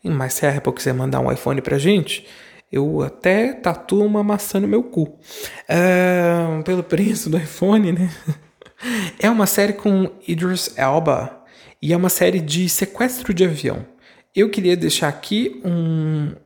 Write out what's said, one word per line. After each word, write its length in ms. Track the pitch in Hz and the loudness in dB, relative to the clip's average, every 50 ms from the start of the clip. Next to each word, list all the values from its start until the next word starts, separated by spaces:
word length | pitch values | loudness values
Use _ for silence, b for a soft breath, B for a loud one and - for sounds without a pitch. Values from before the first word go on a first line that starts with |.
| - | -2
Mas 300 | 180 160 135 131 131 - | -2 -2 -2 -2 -2 -2
se 120 | - - | 2 2
a 100 | 143 139 | 2 2
Apple 160 | 143 - 131 | 2 -2 -2
quiser 220 | 127 - - 135 127 | -4 -2 -2 -2 0
mandar 240 | 127 131 135 131 131 | 0 -2 0 0 0
um 140 | 127 127 | 0 0
iPhone 280 | 123 127 - 127 139 135 | 0 0 -2 -2 -2 -2
pra 160 | 131 143 139 | 0 0 -2
gente, 480 | 139 139 175 208 190 151 - - - B B B B B B B B B _ | 2 4 4 4 4 2 -2 -6 -10 B B B B B B B B B _
eu 320 | - 135 143 151 156 147 | -2 0 0 0 0 -2
até 500 | 139 139 - - - 185 190 214 226 262 | -2 -4 -6 0 2 2 4 4 2 0
tatuo 540 | 277 - - 180 165 - - - 190 202 208 | -4 -2 -2 -4 -4 -4 -2 0 2 2 4
uma 160 | 214 208 208 | 2 2 0
maçã 380 | 208 208 208 196 - - - 190 | 0 0 -2 -2 -4 -2 -2 0
no 80 | 202 202 | 0 2
meu 160 | 208 233 247 | 0 0 0
cu. 340 | - - 175 156 - - B B B B B B B B B B - | 0 -2 -2 -2 -2 -6 B B B B B B B B B B -2
É, 960 | 165 170 175 185 180 180 180 180 180 180 175 170 170 170 170 165 160 156 156 | 2 4 4 4 4 4 4 4 2 4 2 2 2 2 0 -2 -2 -4 -2
pelo 200 | - 185 180 175 | -2 -2 -2 0
preço 440 | - 175 180 202 220 226 220 - 160 | 0 0 2 2 0 0 -2 -2 -2
do 80 | 156 | -2
iPhone, 540 | 175 156 - - - 180 196 214 220 208 170 | -2 -2 -6 -4 -2 2 4 4 4 4 2
né? 220 | 175 170 185 175 156 - - 160 | 0 0 -2 -2 -4 -6 -6 -8
<laughs> 200 | 147 - - _ _ _ - - _ B B 247 240 214 190 160 B - | -8 -8 -10 _ _ _ -20 -20 _ B B -6 -4 -4 -4 -6 B 0
É 100 | - 214 | 0 2
uma 160 | 233 220 202 | 2 2 2
série 280 | 185 - - 202 202 | 2 2 2 2 2
com 360 | 202 202 - 208 196 190 190 - - - - | 0 -2 0 2 2 2 2 0 -4 -10 -6
Idris 480 | - 170 160 175 180 185 180 - - - | -6 -4 -2 0 -2 -2 -2 -4 -8 -2
Elba 600 | - 135 135 143 160 160 151 135 - 127 131 - - B B B B B B B B | 0 0 2 2 2 2 2 0 0 -2 -8 -12 -18 B B B B B B B B
e 100 | - 147 | -2 0
é 40 | 170 | 2
uma 120 | 175 185 180 | 2 2 0
série 300 | - - 180 180 185 185 | 2 2 2 2 2 0
de 280 | 156 147 151 175 185 170 | -2 -2 -2 -2 0 -2
sequestro 680 | - - 196 190 - - 233 254 247 - - - 190 | 0 -2 -4 -4 -2 -2 -2 -2 -2 -4 -4 -4 2
de 100 | 170 190 | 2 2
avião. 400 | 170 156 143 147 131 - - - - _ b b b b b b b _ | 2 2 -2 -4 -4 -4 -4 -10 -14 _ b b b b b b b _
Eu 160 | 190 208 208 | 0 2 2
queria 260 | - 220 185 180 180 | 2 0 2 2 2
deixar 320 | 175 165 156 - - 165 147 | 2 0 -2 0 0 0 -2
aqui 520 | 143 - - - 202 220 247 - - - - | -2 -6 -6 -4 -2 -2 -2 -4 -6 -6 -4
um 680 | 185 175 170 165 165 160 160 156 156 156 151 151 151 - - _ | -2 -2 0 0 0 0 0 0 -2 -2 -2 -4 -6 -8 -10 _